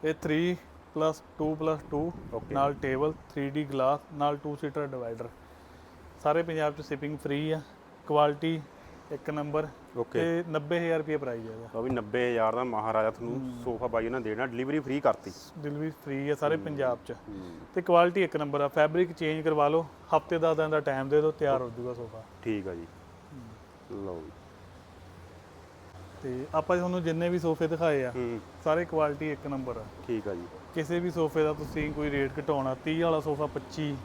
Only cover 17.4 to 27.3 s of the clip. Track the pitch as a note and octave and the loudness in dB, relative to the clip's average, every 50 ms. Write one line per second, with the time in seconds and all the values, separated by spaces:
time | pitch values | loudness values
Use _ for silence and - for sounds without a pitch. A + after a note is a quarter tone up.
17.4 | F#2 F2+ E2+ D#2 - - - F#3 F3 - F3+ E3+ F3 F3+ F3 G3 F#3 D#3+ - D#3 | -10 -12 -12 -14 -16 -6 -4 -4 2 6 8 8 8 8 6 2 0 2 2 -2
18.4 | D3+ C#3+ C#3 C#3+ C#3+ C#3+ - D#3+ D3+ D#3 D#3 F3 F#3 F3 E3 - E3 D#3 D#3 D#3+ | -2 0 0 0 0 2 4 4 4 6 6 4 2 2 0 -2 0 0 0 2
19.4 | D#3 D#3+ D#3 D3+ D3 C#3+ D3+ E3 E3 D3 - - - - - D#3 - - E3+ E3 | 2 2 4 6 4 6 6 4 2 0 -8 -18 -2 2 2 2 4 2 0 4
20.4 | D#3 E3 D#3+ D3+ D#3 D#3 D#3 D3+ C#3+ C#3+ C3+ C3+ C3+ C3+ C#3+ D3+ D3+ D#3 D3+ D3+ | 4 4 4 4 2 4 2 2 2 2 0 0 0 4 4 6 6 4 2 2
21.4 | D#3 C#3 C3+ C3 B2+ A#2+ A#2 A#2+ A#2+ B2 B2 A#2+ A#2+ A2 G#2 A2 G#2+ - - F2+ | 2 4 4 2 2 -2 -6 -6 -6 -6 -6 -8 -10 -12 -12 -14 -16 -16 -20 -8
22.4 | F#2 A2+ A2 G#2 F#2+ F#2+ F2+ E2+ E2+ D#2+ - - - - - - - - D3+ C3 | -2 -2 0 0 -2 -4 -6 -8 -10 -12 -16 -20 -20 -20 -20 -20 -20 -18 -16 -16
23.4 | A#2+ A2+ G#2+ - - - - - - - - G2+ G2 F#2+ F2+ E2 D#2 E2 - - | -14 -16 -16 -18 -20 -20 -20 -20 -16 -12 -10 -8 -6 -6 -8 -8 -10 -12 -16 -18
24.4 | - - - - - - - - - - - - - - - - - - - - | -20 -20 -20 -20 -20 -20 -20 -20 -20 -20 -20 -20 -20 -20 -20 -20 -20 -20 -20 -20
25.4 | - - - - - - - - - - - - - - - - - C3+ B2 B2+ | -20 -20 -20 -20 -20 -20 -20 -20 -20 -20 -18 -18 -18 -16 -16 -10 -8 -6 -6 -6
26.4 | C3+ D3+ - D#3 D#3 - F3+ F3+ F3+ F3+ F3+ F3+ E3+ E3 D#3+ D#3+ E3+ F3 | -6 0 0 0 2 4 2 2 4 2 0 0 0 0 0 2 2 2